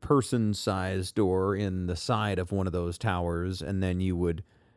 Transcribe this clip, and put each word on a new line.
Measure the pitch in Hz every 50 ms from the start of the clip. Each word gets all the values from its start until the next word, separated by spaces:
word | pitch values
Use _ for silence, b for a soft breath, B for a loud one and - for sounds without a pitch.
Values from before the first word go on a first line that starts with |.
person-sized | - - 147 139 120 - - 120 110 107 104 - - - 98 95 92 92 95 95 92 92 -
door | - 104 92 90 92 92 98 101
in | 98 104 98 92 92 90 87
the | 90
side | 85 - - 123 107 107 104 98 90
of | 92 -
one | 101 98 95 95
of | 82
those | 87 85 87 87 -
towers, | - 110 92 90 87 87 85 85 87 92 95 90
and | 78 67 98 95
then | 95 92 90 90
you | 92 92 90
would, | 85 87 87 85 82 - b b b b b b